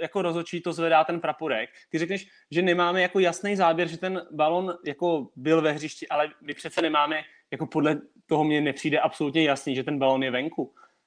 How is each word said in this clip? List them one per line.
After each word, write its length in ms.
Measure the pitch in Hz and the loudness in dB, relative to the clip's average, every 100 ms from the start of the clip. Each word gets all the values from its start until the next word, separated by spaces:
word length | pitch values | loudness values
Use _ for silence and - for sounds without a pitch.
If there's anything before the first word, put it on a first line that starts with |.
jako 200 | 160 202 | -6 -2
rozhodčí 400 | 175 170 165 175 | -2 -2 -4 -6
to 120 | 175 | -6
zvedá 300 | 156 165 160 | -2 4 4
ten 160 | 160 170 | 4 0
praporek. 500 | 160 151 156 113 120 - - | -4 -4 -4 -4 -4 -12 -8
Ty 100 | 160 | -6
řekneš, 280 | 165 190 - _ _ | -4 -6 -8 _ _
že 100 | 151 | 0
nemáme 400 | 185 175 175 185 | 2 2 2 2
jako 180 | 180 196 | 2 2
jasný 360 | 180 170 202 202 | 2 0 -2 2
záběr, 320 | 175 165 170 | 2 2 -2
že 100 | 165 | -4
ten 300 | 185 185 - | -6 -6 -6
balon 420 | 156 151 175 190 175 156 | -2 0 2 -2 -6 -10
jako 420 | 139 175 160 127 - | -4 0 0 -4 -8
byl 260 | 131 160 | 2 2
ve 100 | 156 | 2
hřišti, 360 | 147 156 - 156 | -2 -6 -12 -4
ale 220 | 147 151 147 | -2 -2 -4
my 120 | - | -14
přece 280 | 143 160 160 | -12 -8 -2
nemáme, 400 | 165 151 147 156 151 _ _ | 0 2 0 -2 -8 _ _
jako 140 | 143 156 | -8 -4
podle 360 | 160 147 151 - _ - | 0 2 0 -4 _ -2
toho 180 | 156 | 0
mně 180 | 156 151 | 2 2
nepřijde 380 | 147 135 156 151 | 0 -2 -2 2
absolutně 440 | 160 - 151 147 | 0 0 -2 2
jasný, 320 | 156 135 - 131 | 2 2 -2 -4
že 80 | |
ten 160 | 127 147 | -2 0
balon 240 | 135 135 | 2 2
je 80 | 135 | 2
venku. 420 | 123 147 - 131 - - _ | -2 -4 -4 -8 -10 -20 _